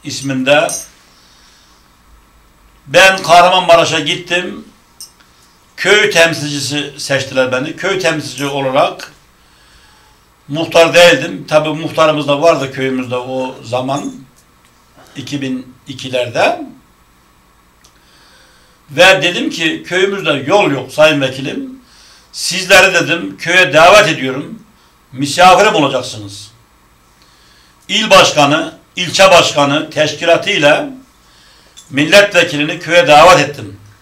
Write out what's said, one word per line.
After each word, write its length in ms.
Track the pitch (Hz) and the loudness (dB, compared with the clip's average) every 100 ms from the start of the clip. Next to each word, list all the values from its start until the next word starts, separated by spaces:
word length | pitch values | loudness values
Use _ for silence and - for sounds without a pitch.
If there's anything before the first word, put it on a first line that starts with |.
isminde. 640 | 147 - 135 131 131 147 165 - - _ _ _ _ _ _ _ _ _ _ _ _ _ _ _ _ _ _ _ - | -14 -10 -6 -4 2 2 0 -6 -14 _ _ _ _ _ _ _ _ _ _ _ _ _ _ _ _ _ _ _ -2
Ben 300 | 151 190 190 | 2 4 2
Kahramanmaraş'a 760 | 156 170 175 185 175 170 156 160 | 2 4 6 2 4 4 2 -2
gittim. 680 | 147 175 - 175 - 101 - _ _ - - _ _ _ _ _ _ - | -4 -6 -4 -6 -6 -12 -18 _ _ -20 -20 _ _ _ _ _ _ -6
Köy 320 | 175 208 208 | 0 0 2
temsilcisi 840 | 165 165 151 147 143 120 147 147 - | 2 2 0 -8 -8 -6 -6 -8 -10
seçtiler 540 | - 139 131 131 127 | -4 -4 -2 -2 -2
beni. 240 | 127 151 160 | -2 -6 -6
Köy 240 | 180 190 | -6 -2
temsilcisi 460 | 165 156 139 123 143 | -2 -4 -8 -8 -8
olarak 680 | 139 135 131 175 - - _ _ _ _ _ _ _ _ _ _ _ _ _ - | -4 -2 0 -2 -4 -18 _ _ _ _ _ _ _ _ _ _ _ _ _ -12
muhtar 460 | 147 160 165 165 | -8 0 2 4
değildim. 520 | 160 175 160 - - 147 | 6 4 4 -2 -8 -2
Tabii 200 | 156 151 | 0 0
muhtarımız 580 | 151 160 - 156 147 143 | -6 -6 0 0 0 -2
da 140 | 143 | 0
vardı 320 | 165 156 135 | 2 0 -2
köyümüzde 440 | 135 131 127 123 123 | -6 -6 -6 -6 -8
o 380 | 127 131 127 - | -6 -8 -8 -10
zaman, 500 | 117 123 131 143 139 - - _ _ _ _ _ _ _ - - | -8 -6 -4 -6 -8 -14 -20 _ _ _ _ _ _ _ -20 -16
iki 260 | 127 143 | -10 -8
bin 340 | 131 127 - - - | -6 -8 -10 -20 -18
ikilerde. 720 | 127 131 127 120 135 196 - 277 - _ _ _ _ _ _ _ _ _ _ _ _ _ _ _ _ _ _ _ _ _ | -14 -8 -6 -4 -2 -2 -2 -10 -18 _ _ _ _ _ _ _ _ _ _ _ _ _ _ _ _ _ _ _ _ _
Ve 300 | 143 180 185 | 2 2 4
dedim 280 | 170 180 277 | -2 -4 -6
ki, 340 | - 165 - - | -4 -4 -6 -6
"Köyümüzde 440 | 180 190 202 156 | -2 -2 -2 -4
yol 400 | 139 127 202 180 | -4 0 2 2
yok 200 | 135 123 | -2 -6
sayın 300 | - 156 143 | 2 2 2
vekilim. 600 | 131 127 139 - 131 - _ _ _ _ _ | -4 -6 -10 -10 -12 -16 _ _ _ _ _
Sizleri," 640 | - - 180 185 190 190 | -12 -8 -6 2 4 4
dedim, 440 | 175 143 165 - - | 2 -2 -4 -6 -10
"köye 360 | 170 185 175 | -2 2 4
davet 340 | 151 175 208 160 | 6 6 6 4
ediyorum. 560 | 135 131 135 160 - _ _ _ _ _ | -2 -4 -6 -10 -16 _ _ _ _ _
Misafirim 640 | 127 143 - 180 185 214 170 | -8 -6 4 6 6 4 2
olacaksınız." 800 | 139 123 - 113 101 - - _ _ _ _ _ _ _ _ _ _ _ _ _ - | -2 -4 -8 -14 -16 -18 -20 _ _ _ _ _ _ _ _ _ _ _ _ _ -6
İl 200 | 202 220 | -4 2
başkanı, 640 | 185 180 - 139 156 - - _ - | 4 4 2 2 2 -4 -12 _ -10
ilçe 360 | 175 135 190 | -6 2 6
başkanı 580 | 175 - 151 139 147 160 | 6 4 0 0 0 -4
teşkilatıyla 1000 | 156 151 - 170 165 190 190 147 151 - - - _ _ _ _ _ _ _ - | -4 -4 -2 0 0 0 0 2 2 -2 -12 -20 _ _ _ _ _ _ _ -8
milletvekilini 880 | 135 151 196 202 175 165 147 151 175 | -4 2 4 4 0 -4 -4 -6 -6
köye 280 | 156 175 170 | -2 0 4
davet 320 | 151 170 180 | 6 6 6
ettim. 400 | 139 - 107 - - _ | 2 -6 -16 -18 -20 _